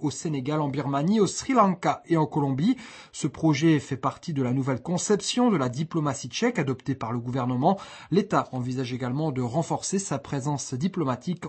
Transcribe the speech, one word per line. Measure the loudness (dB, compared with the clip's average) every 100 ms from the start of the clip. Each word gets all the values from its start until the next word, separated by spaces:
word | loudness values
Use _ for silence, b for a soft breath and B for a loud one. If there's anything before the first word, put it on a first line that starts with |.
au | -4
Sénégal, | -4 -4 -4 -2 0
en | 0
Birmanie, | -2 -2 0 2 4
au | 4
Sri | 2 2
Lanka | 4 6 4 0 -2 2
et | 2
en | 2
Colombie. | 2 0 2 2 0 B B B
Ce | -6 -6
projet | 0 2 4 4 4
fait | 2 -4
partie | -4 -4 -4
de | -2
la | 0
nouvelle | 0 0 -2
conception | -2 -2 2 2 2 2 4
de | 4
la | 2
diplomatie | -2 -4 -2 -2 -2 -6
tchèque | -2 -2 0
adoptée | -2 -2 -4 -4
par | -4
le | -4
gouvernement. | -2 -2 0 2 2 2 B B B
L'État | 0 2 0 0
envisage | -4 -4 -4 -4
également | -4 -4 -2 -2
de | -2
renforcer | -2 -2 -2 -2 -2 -4
sa | -2 -6
présence | -4 -4 -2 -4 -4
diplomatique | -4 -2 0 -2 -2 -4 -6